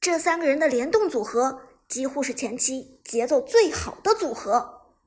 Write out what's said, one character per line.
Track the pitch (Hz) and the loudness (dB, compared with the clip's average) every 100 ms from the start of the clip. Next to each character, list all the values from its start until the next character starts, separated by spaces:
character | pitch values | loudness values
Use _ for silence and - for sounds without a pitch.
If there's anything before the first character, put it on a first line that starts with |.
这 | - 339 | 0 0
三 | 330 330 | 0 0
个 | 330 | 0
人 | 285 | 2
的 | 311 | 2
联 | 247 254 | 2 0
动 | 440 415 | 2 2
组 | 277 | -2
合 | 214 226 254 262 - _ _ | -2 0 0 -2 -16 _ _
几 | 240 262 | -4 -4
乎 | 277 | -4
是 | 262 | -4
前 | 233 240 240 | -4 -6 -2
期 | - 262 247 - | -2 -4 -10 -18
节 | - 226 247 | -4 -2 2
奏 | 285 | 0
最 | 254 466 392 | 4 4 4
好 | - - - | 2 -8 -4
的 | - 427 | 0 0
组 | 339 | 0
合。 | 226 - 233 - - _ _ | -6 0 0 0 -16 _ _